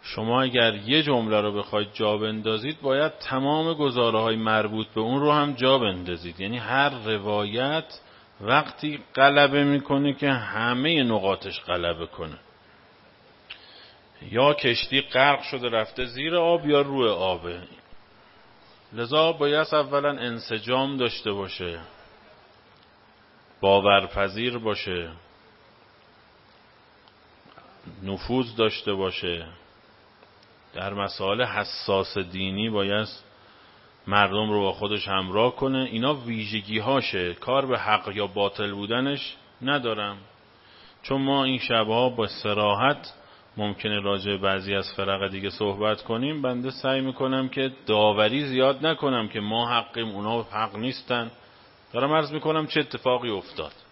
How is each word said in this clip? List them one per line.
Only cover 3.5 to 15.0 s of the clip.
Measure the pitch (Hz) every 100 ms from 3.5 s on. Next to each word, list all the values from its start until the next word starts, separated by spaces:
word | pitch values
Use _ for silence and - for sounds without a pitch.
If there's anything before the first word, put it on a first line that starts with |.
| 151 160
گزاره‌های | 156 147 123 117 110 110 110
مربوط | 110 110 107 110 110
به | 110
اون | 113 135
رو | 147
هم | 147 147
جا | 123 127 135
بندازید. | 110 90 90 85 87 80
یعنی | 98 120
هر | 120 131 139
روایت | 131 107 107 101 104 104 110 131 156 156 - - - - -
وقتی | 101 135 147 - 151 143 - -
غلبه | 139 143 143 139
می‌کنه | 143 143 - 139 143
که | 131 143
همهٔ | 131 104 107 117 123 147 165
نقاطش | 123 110 95 95 98 -
غلبه | - 90 85 80 82
کنه، | - 80 - - - - - - - - _ - - - - - - - - _ - 92
یا | 107 139
کشتی | 147 131 117 - 135